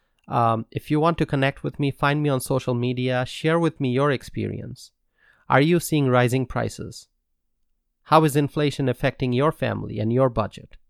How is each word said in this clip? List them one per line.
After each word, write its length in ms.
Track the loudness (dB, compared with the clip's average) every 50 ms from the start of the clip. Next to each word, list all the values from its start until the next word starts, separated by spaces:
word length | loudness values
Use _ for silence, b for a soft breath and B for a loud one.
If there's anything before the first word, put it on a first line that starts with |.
| _ _ _ _ _ -4
um, 380 | -2 0 2 2 2 0 -4 _
if 200 | -8 -8 -4 -2
you 100 | 0 2
want 160 | 2 2 2 0
to 80 | -2
connect 380 | -2 0 0 0 0 -2 -4 -8
with 160 | -8 -4 -2
me, 100 | -2 -2
find 320 | -2 0 0 0 0 2
me 60 | 0 0
on 140 | 0 0
social 320 | -2 -2 -2 -2 0 -2 -2
media, 500 | -2 -2 -2 -2 -2 -2 -2 -2 -2 -4
share 340 | -4 -6 -4 -2 0 2 2
with 220 | 2 0 -2 -2
me 100 | -2 0
your 220 | 0 2 2 2
experience. 760 | 0 -2 -4 -8 -8 -6 -6 -6 -6 -8 -10 -12 -14 -16 -18 -20 _ _ _ b b b b b b b b b
Are 140 | 4 4
you 180 | 4 4 2 2
seeing 300 | 0 0 0 2 2 4
rising 340 | 4 4 4 4 2 0 -2
prices? 640 | -2 -4 -4 -4 -4 -6 -10 -14 -14 -14 -18 -20 _ _ _ _ _ _ _ _ _ _ _ _ _ _ _ _ _ _ _ _
How 200 | 4 4 4 4
is 120 | 4 2
inflation 540 | 2 0 0 0 -2 -2 -2 -2 0 -2 -2
affecting 420 | 0 0 -2 -4 -2 -2 -2 -2
your 180 | 0 2 2 0
family 480 | 0 -2 -4 -4 -4 -4 -6 -6 -6 -4
and 140 | -2 0
your 160 | 2 2 2 2
budget? 480 | 2 -2 -4 -4 -6 -14 -20 -20 -20 -20 _